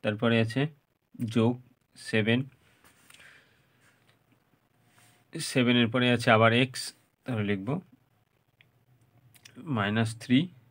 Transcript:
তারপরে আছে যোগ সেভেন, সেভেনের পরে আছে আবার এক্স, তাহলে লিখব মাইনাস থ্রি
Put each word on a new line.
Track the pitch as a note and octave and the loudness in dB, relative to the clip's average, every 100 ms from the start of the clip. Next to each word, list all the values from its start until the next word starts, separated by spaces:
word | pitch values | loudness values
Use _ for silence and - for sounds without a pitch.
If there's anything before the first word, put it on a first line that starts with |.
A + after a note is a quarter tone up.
তারপরে | A2 G#2+ A#2+ A#2 | -4 -2 0 2
আছে | A2+ C3 D3+ - _ _ _ - A#2 A#2+ | 0 -2 -4 -6 _ _ _ -12 -4 0
যোগ | A2+ B2 - _ _ - | 0 0 -10 _ _ -20
সেভেন, | - A2 G#2+ A#2+ C#3 _ _ _ _ _ _ - - - _ _ _ _ _ _ _ _ _ _ _ _ _ _ _ _ _ _ _ | -6 -2 0 -2 -2 _ _ _ _ _ _ -20 -20 -20 _ _ _ _ _ _ _ _ _ _ _ _ _ _ _ _ _ _ _
সেভেনের | E3 - C3+ B2 B2 A#2 | -12 -4 0 2 2 2
পরে | B2+ B2 A#2+ | 2 0 0
আছে | A#2+ A2 | 4 6
আবার | A2+ A#2 | 6 4
এক্স, | C3 - - - _ _ - | 0 -4 -14 -16 _ _ -8
তাহলে | A2 G2+ | -6 -4
লিখব | G2+ G2 E3+ - _ _ _ _ _ _ _ _ _ _ _ _ _ _ _ - - E3+ A#2 | -4 -4 -8 -10 _ _ _ _ _ _ _ _ _ _ _ _ _ _ _ -20 -20 -6 -2
মাইনাস | G2+ A2 A#2 - | 0 0 -2 -4
থ্রি | - B2+ F3+ - _ | 0 0 0 -10 _